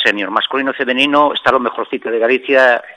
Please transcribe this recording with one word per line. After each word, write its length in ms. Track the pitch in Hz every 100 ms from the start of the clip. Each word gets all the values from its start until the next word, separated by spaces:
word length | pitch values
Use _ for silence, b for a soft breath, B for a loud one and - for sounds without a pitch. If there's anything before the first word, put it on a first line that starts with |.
senior, 280 | 110 104 95
masculino 400 | 107 - 131 135
y 20 |
femenino, 600 | - 127 127 143 147 147
está 180 | - 123
lo 80 | 131
mejorcito 480 | 120 - 107 127 117
de 100 | 113
Galicia 640 | 113 127 - 135 127 117 -